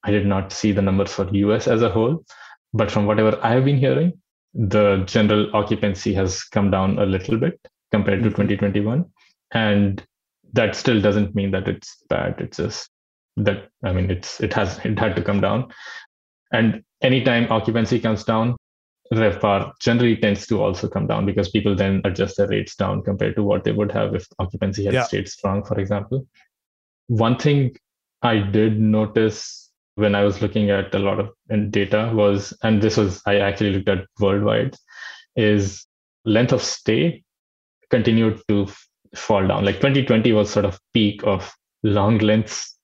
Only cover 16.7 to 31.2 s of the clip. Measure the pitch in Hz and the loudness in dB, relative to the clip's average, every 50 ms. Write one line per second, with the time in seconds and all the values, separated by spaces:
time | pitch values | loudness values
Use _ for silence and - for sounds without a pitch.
16.7 | - - - _ _ _ - 131 131 131 120 131 120 117 117 113 113 110 104 - | 0 -2 -8 _ _ _ 2 2 2 4 2 2 2 2 0 0 0 0 0 0
17.7 | 110 117 110 - 127 117 - 113 110 104 - - 113 113 113 123 123 - _ _ | 0 0 0 0 0 0 0 0 -2 -2 -2 -2 0 0 0 -2 -4 -6 _ _
18.7 | _ _ _ _ _ _ _ - - - 113 104 101 - - 104 101 98 98 - | _ _ _ _ _ _ _ -4 0 2 2 2 0 2 0 2 2 0 -2 -4
19.7 | - _ - 120 117 120 123 117 110 107 - 104 101 98 - - 113 98 104 101 | -10 _ 0 0 2 4 4 2 2 2 2 0 0 -2 -2 -4 -2 0 0 -2
20.7 | 92 92 - 110 - 98 107 104 107 107 98 98 95 104 98 95 - 107 101 104 | -2 -2 -6 -6 -4 -4 -2 -2 -2 -2 -2 -2 0 -2 -2 0 0 0 0 0
21.7 | 101 90 98 98 98 95 - 98 92 - 104 95 - - 101 98 101 104 95 - | 0 2 2 0 0 0 0 -2 -2 -2 -4 -4 0 -2 -2 0 0 -4 -4 -6
22.7 | - - 101 95 98 101 95 101 98 98 104 104 101 107 104 101 101 101 - 107 | -6 -4 -4 -2 -2 -4 -4 -4 -4 -2 -2 -2 0 0 0 0 0 0 0 -2
23.7 | 107 107 104 101 - 113 110 101 - - - _ _ - - 92 - 104 - 98 | 0 0 -2 -2 0 -2 -2 -2 -2 -6 -8 _ _ -6 -6 -6 -4 -4 -4 -4
24.7 | 95 104 98 98 92 131 120 - - 101 98 - - - - 98 98 101 104 - | -2 -2 -2 0 0 0 0 -2 -4 -6 -6 -6 -12 -6 -4 -2 -2 -2 -4 -4
25.7 | 110 104 98 95 104 101 101 - 131 135 131 _ _ _ _ _ _ _ _ _ | -4 -4 -2 -2 -4 -4 -4 -4 -6 -6 -6 _ _ _ _ _ _ _ _ _
26.7 | _ _ _ _ _ _ _ - 120 110 113 113 123 - - 151 143 143 135 123 | _ _ _ _ _ _ _ -2 0 2 2 2 2 2 2 2 2 2 0 -2
27.7 | - - _ _ _ _ _ _ _ _ - 120 113 107 101 98 101 107 107 113 | -4 -8 _ _ _ _ _ _ _ _ 0 2 2 2 0 2 2 2 2 2
28.7 | 110 107 110 107 107 107 107 107 - 113 110 110 107 - - - - - - _ | 2 2 2 2 2 2 0 0 0 2 2 2 0 -4 -14 -16 -18 -20 -20 _
29.7 | _ _ _ _ _ - 104 104 101 101 101 101 98 - 110 101 - 110 104 101 | _ _ _ _ _ 0 0 2 2 2 2 0 0 0 -4 -2 0 0 2 2
30.7 | 101 98 95 95 - 98 98 98 95 - | 2 0 0 -2 -4 -2 0 0 -2 -2